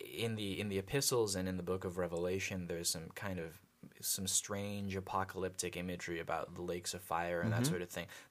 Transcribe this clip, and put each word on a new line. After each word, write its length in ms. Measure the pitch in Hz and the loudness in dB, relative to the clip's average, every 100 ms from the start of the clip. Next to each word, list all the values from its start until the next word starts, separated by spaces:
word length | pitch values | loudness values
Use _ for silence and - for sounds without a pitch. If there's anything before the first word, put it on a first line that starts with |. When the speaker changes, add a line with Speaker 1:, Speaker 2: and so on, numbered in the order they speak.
| - - | -8 -2
Speaker 1:
in 200 | 113 110 | 0 0
the, 220 | 101 90 | 0 0
in 80 | 104 | 0
the 80 | 98 | 0
epistles 560 | 95 139 135 127 110 | 2 2 4 6 4
and 140 | 95 92 | 4 2
in 80 | 92 | 0
the 60 | |
book 220 | 90 92 | 0 0
of 140 | 95 87 | 0 0
Revelation, 680 | 87 85 90 95 92 95 87 | 0 2 2 2 0 -2 -2
there's 220 | 85 87 | 0 0
some 220 | 82 82 | -2 -4
kind 240 | - 104 90 | -6 -4 -4
of, 140 | 82 80 - _ - - | -6 -10 -20 _ -20 -6
some 260 | - - 95 | -2 0 2
strange 680 | - - 101 101 101 101 | 2 2 -2 -2 -2 -2
apocalyptic 840 | 95 95 98 95 90 92 90 92 85 | -2 0 2 2 0 -2 0 -2 -2
imagery 440 | 90 87 - 82 | -2 -4 -2 -2
about 340 | 80 82 78 | 0 -2 -2
the 80 | 90 | -4
lakes 300 | 87 87 - | -4 -2 -4
of 60 | 90 | -6
fire 380 | - 82 87 87 | -2 0 2 2
and 120 | 98 | 4
that 80 | 110 | 4
Speaker 2:
Mm-hmm. 80 | 127 | 4
Speaker 1:
sort 120 | 90 | 2
of 60 | 87 | -2
thing. 180 | - 85 - - | -4 -6 -10 -4